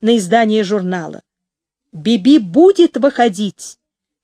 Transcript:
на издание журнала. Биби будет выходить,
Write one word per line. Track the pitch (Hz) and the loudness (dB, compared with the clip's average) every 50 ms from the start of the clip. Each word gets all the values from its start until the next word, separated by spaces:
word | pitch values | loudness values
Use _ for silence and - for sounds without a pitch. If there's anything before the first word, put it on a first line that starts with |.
на | 214 220 240 226 | -2 0 0 0
издание | 185 170 220 233 226 214 214 220 | 0 0 0 0 2 0 0 -2
журнала. | 208 180 208 208 180 180 185 180 160 156 - - - _ _ _ _ _ _ _ _ _ _ _ _ _ | -2 -2 -4 -4 -4 -4 -6 -6 -8 -12 -14 -18 -20 _ _ _ _ _ _ _ _ _ _ _ _ _
Биби | - 160 151 220 233 208 180 254 294 311 | -20 -8 -4 -2 -2 0 2 2 2 2
будет | 208 175 165 269 349 381 392 - 349 - - 247 | 2 0 2 4 4 4 4 4 2 0 0 -2
выходить, | 226 277 - - 240 233 180 190 214 190 - _ - - - _ _ _ _ _ _ _ _ _ | -2 -2 0 0 0 -2 -2 -4 -8 -8 -8 _ -18 -20 -20 _ _ _ _ _ _ _ _ _